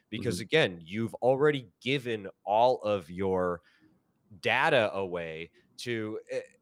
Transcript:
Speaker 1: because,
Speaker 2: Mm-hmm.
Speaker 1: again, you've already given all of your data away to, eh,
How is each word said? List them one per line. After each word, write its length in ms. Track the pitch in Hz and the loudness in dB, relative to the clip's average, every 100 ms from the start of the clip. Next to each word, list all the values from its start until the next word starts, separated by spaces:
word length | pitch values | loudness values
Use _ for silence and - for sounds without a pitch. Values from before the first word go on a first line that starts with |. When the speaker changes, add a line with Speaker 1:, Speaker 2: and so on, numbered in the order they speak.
| _ | _
Speaker 1:
because, 300 | 110 120 98 | -6 -4 -4
Speaker 2:
Mm-hmm. 0 | |
Speaker 1:
again, 400 | 107 156 123 87 | 0 2 2 -2
you've 300 | 82 104 113 - | -8 -6 -6 0
already 540 | 120 131 151 139 110 _ | 2 4 2 0 -4 _
given 480 | 120 139 120 110 95 - | -4 -2 -2 -6 -8 -10
all 380 | - 104 123 127 | 0 4 4 4
of 280 | 104 101 85 | 0 -2 -4
your 520 | 90 95 92 90 87 _ _ _ _ _ _ _ 98 | -4 0 2 0 -2 _ _ _ _ _ _ _ -6
data 520 | 113 117 151 139 107 | 0 2 4 4 4
away 580 | 98 98 87 82 80 82 _ _ - | 0 -4 -4 -6 -8 -12 _ _ -12
to, 420 | 120 117 107 110 - | -6 -4 -4 -8 -8
eh, 100 | 131 - _ | -8 -10 _